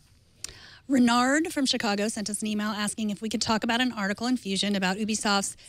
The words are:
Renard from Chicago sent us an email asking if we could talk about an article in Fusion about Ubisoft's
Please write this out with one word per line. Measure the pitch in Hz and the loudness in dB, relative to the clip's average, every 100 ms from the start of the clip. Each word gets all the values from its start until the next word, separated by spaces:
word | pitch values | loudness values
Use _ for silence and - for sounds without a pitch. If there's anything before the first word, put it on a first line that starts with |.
| _ _ _ _ - - - - - | _ _ _ _ -16 -16 -20 -20 0
Renard | 269 240 240 254 294 330 | 4 6 4 4 2 2
from | 294 | 0
Chicago | 262 240 220 202 208 | 0 0 0 0 -2
sent | 220 208 | -2 -6
us | 214 | -4
an | 214 | -4
email | 208 214 | -2 -2
asking | 208 208 - 214 | -2 -4 -2 -4
if | 202 | -4
we | 220 | -4
could | 226 | -2
talk | - 220 | 0 0
about | 233 233 | 2 2
an | 254 | 0
article | 214 196 202 233 | 0 -4 -2 -2
in | 254 | -2
Fusion | 196 190 196 202 | -2 -2 0 0
about | 185 190 | 0 0
Ubisoft's | 214 214 214 202 196 - | -2 0 2 2 0 -10